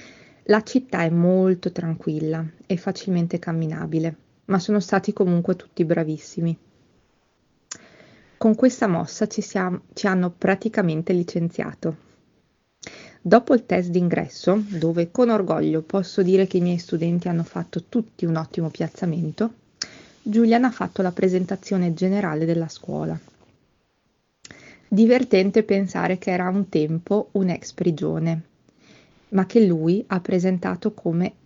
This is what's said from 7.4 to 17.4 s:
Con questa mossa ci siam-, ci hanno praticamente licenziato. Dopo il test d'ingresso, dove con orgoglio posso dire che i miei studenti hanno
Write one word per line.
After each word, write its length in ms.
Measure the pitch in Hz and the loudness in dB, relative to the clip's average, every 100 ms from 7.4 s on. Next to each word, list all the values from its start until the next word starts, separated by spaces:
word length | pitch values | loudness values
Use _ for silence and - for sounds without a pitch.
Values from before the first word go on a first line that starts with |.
| _ _ - - - - - - _ - | _ _ -20 -20 -20 -20 -20 -20 _ -2
Con 180 | 226 220 | 2 4
questa 320 | 254 247 220 | 2 2 0
mossa 400 | 165 165 - 214 | 0 -2 -4 -4
ci 120 | - | -4
siam-, 400 | 202 202 185 180 - | -6 -4 -4 -6 -10
ci 160 | - 202 | -4 0
hanno 220 | 190 180 175 | 0 0 0
praticamente 760 | 185 196 226 220 180 156 170 | 0 0 -2 0 0 0 0
licenziato. 920 | 180 175 180 170 - - - 165 156 _ _ _ _ _ _ _ _ - - - - | 0 0 -2 -4 -4 -10 -6 -8 -8 _ _ _ _ _ _ _ _ -20 -20 -20 -6
Dopo 320 | 175 220 262 | 6 6 6
il 140 | 262 - | 2 2
test 240 | 180 175 | -2 2
d'ingresso, 720 | 175 175 165 156 - - 202 208 180 | 2 2 0 -4 -4 0 2 0 -2
dove 320 | 160 170 170 | 0 0 -2
con 180 | - 240 | 2 2
orgoglio 540 | 214 180 160 156 160 | 2 0 0 0 -2
posso 400 | 156 196 185 - | -2 -4 -2 0
dire 240 | 180 190 190 | 4 4 4
che 120 | 190 | 2
i 40 | |
miei 160 | 175 175 | 0 -2
studenti 500 | - 165 170 175 175 | -4 -4 0 -2 -2
hanno 140 | 170 | -4